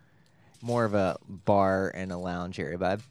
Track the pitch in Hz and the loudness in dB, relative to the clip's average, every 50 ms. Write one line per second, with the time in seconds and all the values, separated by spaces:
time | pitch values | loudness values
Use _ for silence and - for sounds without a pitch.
0 | _ _ _ _ _ _ _ _ _ _ _ - 117 117 120 120 113 104 104 101 | _ _ _ _ _ _ _ _ _ _ _ -12 -6 -2 2 2 2 4 4 2
1 | 95 87 - - - 98 98 87 - 110 101 98 98 95 95 95 95 - - 92 | 2 2 0 -4 -8 -16 -16 -4 2 4 4 6 6 4 2 2 0 -2 -4 -6
2 | 95 92 90 87 90 90 87 87 87 90 92 - 82 67 85 90 92 90 101 110 | -8 -8 -8 -6 -6 -6 -6 -6 -6 -8 -6 -6 -6 -6 -4 -2 0 0 0 -2
3 | - - | -4 -14